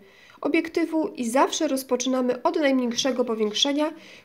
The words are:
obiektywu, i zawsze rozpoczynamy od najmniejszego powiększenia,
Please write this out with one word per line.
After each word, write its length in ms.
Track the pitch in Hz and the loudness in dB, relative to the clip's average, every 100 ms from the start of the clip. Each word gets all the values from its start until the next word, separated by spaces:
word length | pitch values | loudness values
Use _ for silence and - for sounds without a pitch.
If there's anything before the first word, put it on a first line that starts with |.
| - - - - | -14 -20 -20 -8
obiektywu, 680 | 294 330 330 349 330 320 302 | -2 0 0 -2 0 0 -2
i 220 | - 233 | -4 0
zawsze 380 | 262 349 - 302 | 2 2 2 -2
rozpoczynamy 760 | 262 - 247 254 262 247 240 | -2 -2 -2 0 0 0 0
od 120 | 339 330 | 0 2
najmniejszego 680 | 277 262 240 233 269 254 233 | 2 2 0 -2 -2 0 -2
powiększenia, 680 | 220 214 208 285 285 302 311 - - | 0 -2 0 0 0 -2 -4 -16 -20